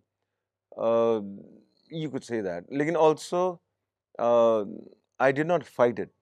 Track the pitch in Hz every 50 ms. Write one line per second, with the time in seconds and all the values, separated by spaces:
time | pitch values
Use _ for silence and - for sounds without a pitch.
0 | _ _ _ _ _ _ _ _ _ _ _ _ _ _ - - 107 113 117 117
1 | 117 117 113 110 101 98 98 98 - - - - _ _ _ _ _ - 156 165
2 | 156 147 123 127 - - 120 113 104 92 85 87 87 - - 139 147 151 170 156
3 | 160 156 156 143 - - - 180 180 185 175 - _ _ _ _ _ _ _ _
4 | _ _ _ - 117 117 120 120 117 117 113 110 104 92 85 80 - - - _
5 | _ _ _ - 123 135 139 139 156 165 180 160 123 - _ - 127 123 117 98
6 | 92 - _ _